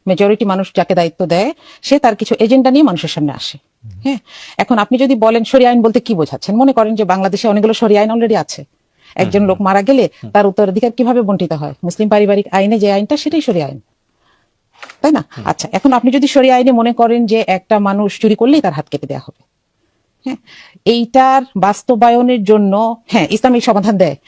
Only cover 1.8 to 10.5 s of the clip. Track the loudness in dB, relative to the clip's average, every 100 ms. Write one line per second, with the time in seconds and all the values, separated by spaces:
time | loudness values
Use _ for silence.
1.8 | -2 2 2 0 -4 0 2 2 4 4
2.8 | 2 0 -6 -4 -6 -6 -12 -16 _ _
3.8 | -20 -10 -6 -6 -10 -20 -10 -6 -2 0
4.8 | 0 0 0 2 2 0 2 2 4 4
5.8 | 2 0 -2 -2 -4 -6 -4 0 2 2
6.8 | 0 -2 -2 -2 -2 -2 -2 0 0 0
7.8 | 2 2 2 0 0 -2 -4 -12 -20 _
8.8 | _ _ _ -6 -2 0 0 0 0 0
9.8 | 2 2 0 -4 -4 0 0